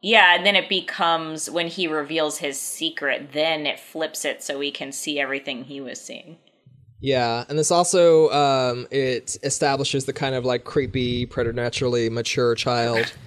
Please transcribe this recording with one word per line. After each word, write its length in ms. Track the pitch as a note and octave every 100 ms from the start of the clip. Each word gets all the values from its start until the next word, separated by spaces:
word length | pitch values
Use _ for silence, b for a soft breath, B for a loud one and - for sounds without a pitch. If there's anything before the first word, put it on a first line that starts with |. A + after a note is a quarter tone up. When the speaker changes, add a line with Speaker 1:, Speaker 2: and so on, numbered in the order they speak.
Speaker 1:
Yeah, 360 | F#3+ A3 F3+ F3
and 100 | F#3+
then 80 |
it 140 | G3 F3
becomes, 800 | F#3+ - - E3+ E3 D#3+ D#3 -
when 160 | E3 E3+
he 220 | E3 F3
reveals 500 | D#3 D3 D#3+ D3+ D3
his 220 | D3 C3+
secret, 720 | - - D#3+ D#3+ C#3 B2+ C#3+
then 340 | C#3 D#3 D#3+ D3
it 140 | -
flips 440 | - D#3 D#3 -
it 160 | D3+ B2+
so 120 | - C#3+
we 140 | C#3+
can 220 | C#3 C#3
see 260 | C#3 - C#3+
everything 460 | C#3 C3+ C#3 B2+
he 160 | C3+ C#3
was 200 | C3 C3
seeing. 380 | - A#2+ - E3 _ _ _ _ _ _
Speaker 2:
Yeah, 440 | C3 C3 A#2+ A#2 B2
and 100 | D3+
this 140 | D3+
also, 580 | F3 F3 F3+ E3+ D#3+ D#3
um, 560 | C#3+ C#3+ C3+ B2+ B2 A#2+
it 440 | C#3 C3 A#2+ - -
establishes 600 | C#3+ - D3 C#3 - C#3
the 80 | C3
kind 240 | - C#3 C3
of, 80 |
like, 180 | B2+ B2
creepy, 640 | - D3+ C3 C3 B2 B2 A#2+
preternaturally 840 | - A#2 A#2+ A#2+ - B2+ A#2+ A2+
mature 460 | A2+ A#2 - B2
child 580 | A#2 - A#2+ A#2 A2+ A2 -